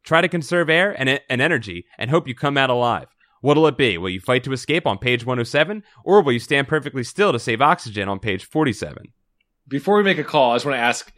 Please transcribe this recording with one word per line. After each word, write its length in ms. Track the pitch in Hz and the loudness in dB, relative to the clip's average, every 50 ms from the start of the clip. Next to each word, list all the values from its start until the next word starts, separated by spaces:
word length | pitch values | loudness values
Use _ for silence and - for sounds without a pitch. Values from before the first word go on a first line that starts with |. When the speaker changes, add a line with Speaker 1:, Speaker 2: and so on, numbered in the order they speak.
| _ | _
Speaker 1:
Try 160 | - 160 165 | 0 2 2
to 80 | 175 180 | 2 2
conserve 420 | 185 175 143 - 175 175 170 151 | 0 -4 -4 -2 -2 0 2 2
air 240 | 160 165 185 208 196 | 2 2 2 0 -2
and, 240 | - 135 135 139 139 - - | -2 0 0 0 -2 -2 -4
and 140 | 131 120 131 | -2 0 0
energy 440 | 160 175 127 101 98 87 87 - _ _ - | 0 0 -2 -4 -6 -12 -14 -14 _ _ -10
and 120 | - 120 | -4 0
hope 180 | 147 170 160 131 | 0 0 0 -2
you 60 | 120 | -6
come 200 | - - 143 143 | -6 -4 -2 0
out 140 | 139 135 131 | 0 2 2
alive. 380 | 123 123 120 120 113 82 65 - _ _ _ _ _ _ | 2 2 2 0 0 -2 -4 -10 _ _ _ _ _ _
What'll 260 | - 135 147 151 160 | 0 2 4 4 4
it 100 | 156 131 | 4 4
be? 220 | 117 139 120 92 82 | 2 2 0 0 0
Will 120 | 87 95 | -4 -6
you 100 | 92 95 | -6 -6
fight 240 | 92 - 127 127 127 | -2 -2 -2 -2 -2
to 80 | 135 135 | -4 -6
escape 340 | 127 - - 147 170 170 | -6 -4 -2 -2 -2 0
on 120 | 139 101 95 | -2 -4 -2
page 280 | - 123 123 117 113 | -2 -2 -2 0 -2
one 140 | 123 127 123 | -2 -4 -4
oh 40 | 117 | -4
seven? 380 | 117 - 143 156 170 214 214 - _ _ - - | -2 0 0 0 -2 -4 -8 -12 _ _ -10 -2
Or 180 | - 190 208 175 | 4 4 4 6
will 100 | 139 123 | 4 2
you 60 | 117 | 0
stand 300 | - - 147 139 139 - | 0 0 0 0 2 0
perfectly 340 | 156 156 135 147 139 135 123 | -2 -4 -4 -4 -6 -8 -8
still 300 | - - - 208 202 147 | -6 -2 0 2 2 2
to 80 | 117 | 0
save 200 | - - 113 110 | -2 -4 0 2
oxygen 480 | 139 151 175 - - 123 101 104 98 98 | 4 2 2 2 -2 -6 -6 -6 -4 -4
on 120 | 98 98 | -4 -4
page 240 | - 110 95 92 - | -4 -4 -4 -4 -6
forty-seven? 580 | - - 156 156 143 104 - 87 76 69 - - - _ _ _ _ _ _ _ _ _ _ _ | -6 -2 0 0 0 0 -4 -6 -10 -10 -14 -18 -20 _ _ _ _ _ _ _ _ _ _ _
Speaker 2:
Before 300 | - 139 139 - 185 208 | -8 -8 -4 0 2 2
we 80 | 208 202 | 2 4
make 140 | 196 185 151 | 2 0 0
a 40 | 147 | -2
call, 280 | - - 151 135 120 117 | 0 2 4 4 4 4
I 20 | |
just 100 | 120 120 | 2 0
wanna 120 | 143 139 | -2 -2
ask 360 | 123 120 120 117 - - - - | 0 0 0 0 -2 -6 -10 -6